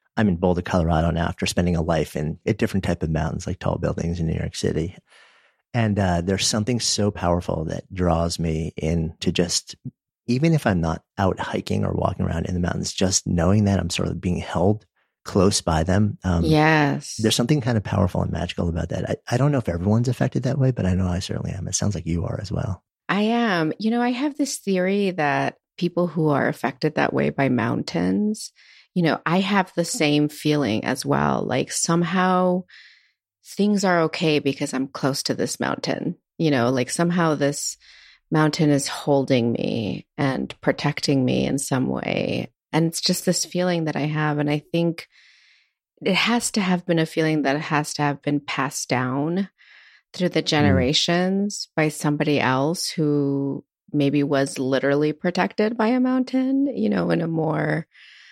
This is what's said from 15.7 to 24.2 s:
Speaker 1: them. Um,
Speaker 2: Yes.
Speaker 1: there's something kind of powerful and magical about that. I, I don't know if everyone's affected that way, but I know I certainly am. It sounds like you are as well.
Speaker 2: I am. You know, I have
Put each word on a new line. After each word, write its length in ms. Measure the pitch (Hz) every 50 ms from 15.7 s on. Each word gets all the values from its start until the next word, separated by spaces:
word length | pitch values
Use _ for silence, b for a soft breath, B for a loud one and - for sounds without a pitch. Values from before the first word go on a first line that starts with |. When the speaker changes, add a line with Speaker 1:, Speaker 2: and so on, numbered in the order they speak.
| 82 80 82
Speaker 1:
them. 360 | 92 92 104 107 104 107 - -
Um, 200 | 92 87 85 85
Speaker 2:
Yes. 720 | 156 156 151 156 160 160 151 147 143 143 147 - - -
Speaker 1:
there's 180 | - 110 107 101
something 260 | - 120 120 151 151
kind 160 | 110 135 120
of 60 | 107 98
powerful 380 | - - 98 95 90 - 92
and 100 | 92 90
magical 380 | 82 82 85 90 - - 92 85
about 200 | 82 82 85 -
that. 200 | - - - -
I, 60 | - - -
I 100 | - 120
don't 140 | 123 135 147
know 60 | 143
if 120 | 131 - -
everyone's 380 | 87 82 90 101 107 117 120
affected 360 | 127 123 - 123 123 - 131 123
that 160 | 127 131 147
way, 100 | 131 131
but 160 | 123 - 101
I 80 | 92 92
know 140 | 90 92
I 100 | 90 87
certainly 340 | 90 - - - - - 85
am. 160 | 85 95 90
It 60 | - -
sounds 220 | - 101 101 98
like 100 | 80 82
you 200 | 82 85 87 95
are 140 | - - -
as 120 | - -
well. 320 | - 85 - - 92 - _ _ _ _ _
Speaker 2:
I 140 | - 165 202
am. 520 | 214 220 233 240 240 226 185 170 160 156 - -
You 100 | 202 220
know, 120 | 233 240
I 100 | 240 247
have 260 | 254 240